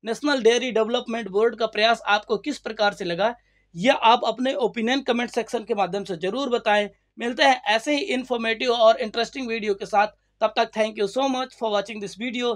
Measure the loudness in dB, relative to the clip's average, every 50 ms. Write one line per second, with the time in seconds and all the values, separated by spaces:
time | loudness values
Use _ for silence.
0 | -6 -6 -8 -2 0 0 0 4 4 4 4 4 0 0 0 0 0 2 0 -4
1 | -2 -4 -6 -6 -6 -2 0 2 2 2 0 -2 -4 -4 0 2 2 2 2 2
2 | 2 0 0 0 2 -2 -2 -2 -2 -6 -8 -6 _ -10 -2 0 0 0 0 -2
3 | -6 -6 -2 0 0 -2 -2 _ _ _ _ _ _ _ _ 0 2 2 2 4
4 | 6 6 6 6 4 -2 -2 -2 -2 -2 0 0 -2 -2 -2 -2 -2 0 0 0
5 | 0 -2 -2 -2 -2 -4 -4 -4 -4 -2 -6 -8 -4 -4 -2 -2 -2 -2 -2 -6
6 | -6 -6 -8 -6 -4 -4 -4 -4 -2 -2 -2 0 2 2 2 2 2 -2 -8 _
7 | _ _ _ -8 -6 -6 0 4 4 4 4 4 2 0 0 0 2 0 0 0
8 | 0 -2 -4 -4 -2 -4 -6 -4 -2 -2 -2 -2 0 -2 2 6 6 6 6 6
9 | 0 -6 -2 -4 -4 -4 -4 -10 -6 -6 -6 -4 -2 -2 -2 -4 -4 0 2 2
10 | 2 2 _ _ _ _ _ _ -2 -2 0 0 -2 -2 0 -2 -2 -2 0 -4
11 | -4 -2 -2 -2 0 0 -2 -2 -6 -8 -8 -6 -4 -2 -2 -2 -2 -4 -10 -10
12 | -10 -12 -10 -8 -8 -6 -6 -4 -4 -4 -4